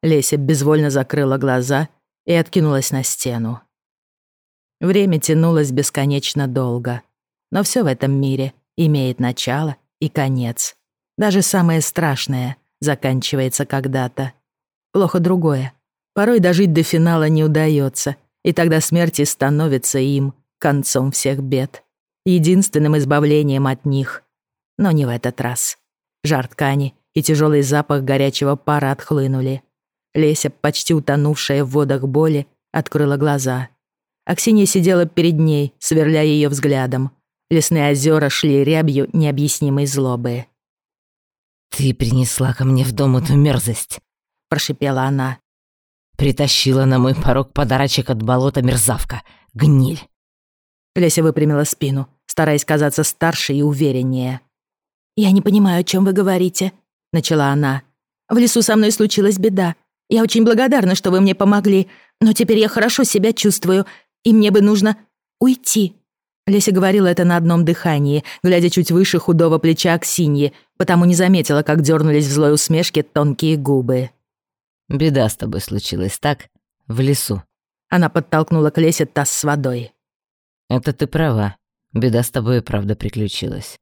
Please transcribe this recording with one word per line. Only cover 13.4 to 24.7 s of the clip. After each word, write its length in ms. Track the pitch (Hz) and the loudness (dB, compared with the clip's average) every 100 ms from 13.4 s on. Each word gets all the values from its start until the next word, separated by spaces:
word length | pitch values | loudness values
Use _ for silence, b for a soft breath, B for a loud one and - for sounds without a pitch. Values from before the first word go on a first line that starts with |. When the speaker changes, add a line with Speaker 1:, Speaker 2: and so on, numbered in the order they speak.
| 131 - 139 | -2 -4 -4
Speaker 1:
когда-то. 680 | 139 135 131 127 - 131 _ _ _ _ _ _ | -4 -4 -4 -4 -6 -10 _ _ _ _ _ _
Плохо 280 | 190 180 185 | 0 0 0
другое. 520 | 170 185 160 139 131 _ _ _ _ | 0 0 0 -2 -6 _ _ _ _
Порой 260 | - 208 240 | -2 2 2
дожить 320 | 180 175 202 | 2 2 2
до 100 | 160 | 2
финала 460 | 160 165 170 165 156 | 0 2 2 2 2
не 160 | 156 | 2
удается, 720 | 156 151 156 151 135 - - 139 _ _ | 2 2 2 0 0 -4 -8 -8 _ _
и 100 | - | -2
тогда 280 | 165 165 160 | 0 2 0
смерть 400 | - 165 170 - | 0 0 0 0
и 40 | |
становится 720 | 147 - 135 147 160 135 - 139 | -4 -2 -2 0 0 -2 -2 -2
им 360 | 135 139 135 - _ _ | -2 -2 -4 -6 _ _
концом 540 | 156 143 135 - 135 | -2 0 -2 -2 -2
всех 300 | - 135 139 | -4 -4 -4
бед, 420 | 135 135 135 - _ _ _ _ | -4 -4 -4 -10 _ _ _ _
единственным 720 | - 180 156 185 190 151 151 151 | 0 2 2 0 0 0 2 0
избавлением 680 | 135 147 147 151 147 135 139 | 0 0 2 2 2 0 -2
от 180 | 131 | -2
них. 400 | 147 135 131 - _ _ _ _ _ | -4 -4 -4 -10 _ _ _ _ _